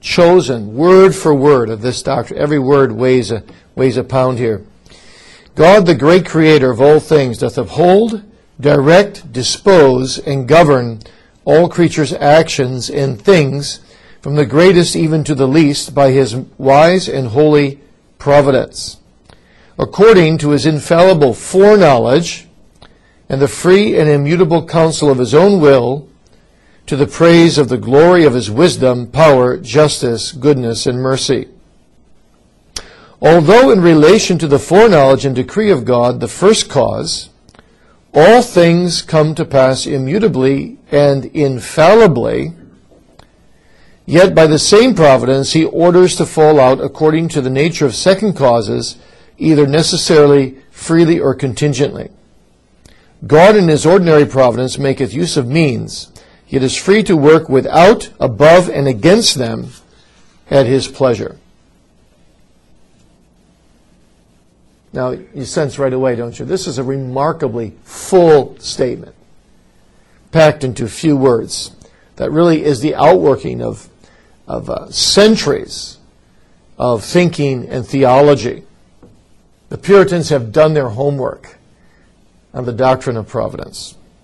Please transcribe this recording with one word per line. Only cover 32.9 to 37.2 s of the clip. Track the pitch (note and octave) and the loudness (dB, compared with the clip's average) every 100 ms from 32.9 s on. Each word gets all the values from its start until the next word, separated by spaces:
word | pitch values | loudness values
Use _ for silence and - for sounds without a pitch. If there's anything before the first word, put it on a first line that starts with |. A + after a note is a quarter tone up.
| _ _ _ | _ _ _
Although | D3 E3+ D3+ A3 C4+ | 2 2 4 4 6
in | A3 | 4
relation | E3+ D#3+ D3+ G#3 - F3 | 4 4 4 4 2 -2
to | D#3 | 0
the | C#3 | -2
foreknowledge | - F3 A#3 E3+ C3+ C3+ | 2 4 4 4 4 2
and | C#3 | 0
decree | B2+ B2+ G3 G#3+ | -4 -6 -4 0
of | F#3+ | 0
God, | - B2 A#2+ B2 | 0 0 0 -4
the | A#2 | -10
first | - F#3 A3 - | -2 0 0 -2
cause, | C#3 A2+ G#2 - - | -2 -2 -4 -8 -10